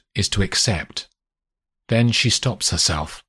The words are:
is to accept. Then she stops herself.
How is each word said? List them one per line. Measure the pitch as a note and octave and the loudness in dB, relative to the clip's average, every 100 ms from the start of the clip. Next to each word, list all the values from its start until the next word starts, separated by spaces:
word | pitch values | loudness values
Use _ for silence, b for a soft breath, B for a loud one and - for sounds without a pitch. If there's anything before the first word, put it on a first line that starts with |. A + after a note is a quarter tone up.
| _ - | _ -4
is | G2 | -2
to | - | 0
accept. | F#2+ - - E2+ D2 - - _ _ _ _ _ _ _ _ | 0 0 0 -2 -4 -12 -14 _ _ _ _ _ _ _ _
Then | A2+ A#2+ | 2 4
she | - B2 | 4 2
stops | - B2 - - | 0 -2 -2 -2
herself. | F2 - D#2+ D2+ - | 0 0 0 -4 -12